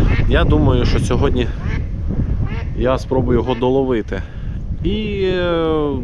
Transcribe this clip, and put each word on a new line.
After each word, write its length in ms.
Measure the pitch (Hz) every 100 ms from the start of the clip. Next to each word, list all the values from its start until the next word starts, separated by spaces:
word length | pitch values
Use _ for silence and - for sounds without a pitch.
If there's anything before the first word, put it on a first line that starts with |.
| - - -
я 160 | 139
думаю, 400 | 156 151 - 123
що 140 | 113 -
сьогодні 480 | - 123 139 123 113 - - - - - - - - - - - - -
я 200 | 120 131
спробую 400 | - 131 123 120
його 160 | 123
доловити. 680 | 117 127 135 131 117 101 98 87 - - - - -
І, 380 | 175 214 208 196
е, 640 | 190 185 175 165 160 156 147 135